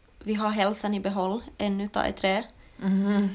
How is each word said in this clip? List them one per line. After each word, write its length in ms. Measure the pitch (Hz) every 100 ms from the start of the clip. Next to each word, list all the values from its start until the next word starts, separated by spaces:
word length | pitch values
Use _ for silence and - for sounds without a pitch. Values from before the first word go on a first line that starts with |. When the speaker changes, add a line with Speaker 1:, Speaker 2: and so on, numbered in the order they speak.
| - -
Speaker 1:
Vi 140 | 202
har 160 | 208 214
hälsan 440 | 214 196 208 208
i 60 | 202
behåll, 440 | 190 202 185 214 - -
en 240 | 208 196
utav 240 | 208 - -
er 60 |
tre. 320 | - 196 196 247 - - -
Speaker 2:
Mhm. 520 | 196 190 196 202 202